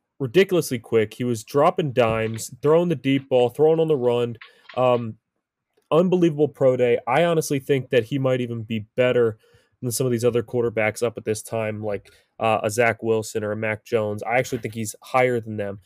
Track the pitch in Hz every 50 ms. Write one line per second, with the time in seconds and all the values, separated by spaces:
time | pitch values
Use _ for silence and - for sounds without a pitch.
0 | _ _ _ - 139 117 110 180 196 196 190 165 147 - 131 113 - - 113 113
1 | 107 107 - - 123 123 120 107 - - - 139 147 185 - - 165 139 110 127
2 | 117 110 113 110 110 110 113 110 - - - - - 147 160 170 175 175 160 120
3 | - 135 139 135 135 - 127 123 123 117 - - 151 156 165 160 165 160 156 127
4 | 120 123 120 120 120 120 117 - - - _ _ _ - - 123 127 127 123 120
5 | 120 110 110 _ _ _ _ _ _ _ _ _ _ _ _ _ _ - 147 160
6 | 180 185 180 185 165 170 147 143 151 131 - - 139 127 127 123 123 120 120 -
7 | - 117 131 151 170 170 170 160 151 - 151 135 - - 143 131 - - 139 123
8 | 110 - 143 135 135 131 131 123 123 117 117 117 107 110 117 110 104 - - 127
9 | 123 127 120 123 117 113 107 _ _ _ _ _ _ _ _ - 131 123 113 -
10 | 135 127 120 113 120 123 113 120 113 - - 123 117 117 110 113 107 107 107 -
11 | 120 113 - - - 110 107 - - - 117 113 110 107 107 104 107 104 101 98
12 | - - _ _ _ _ _ - 110 110 110 - - 110 107 120 120 117 107 -
13 | 117 113 113 110 107 - - 113 107 104 107 110 110 110 107 104 _ - 120 110
14 | 107 104 104 107 - 107 117 131 127 - 135 117 110 110 104 117 110 104 - -
15 | - - - 131 127 127 123 117 113 110 107 104 101 101 101 101 _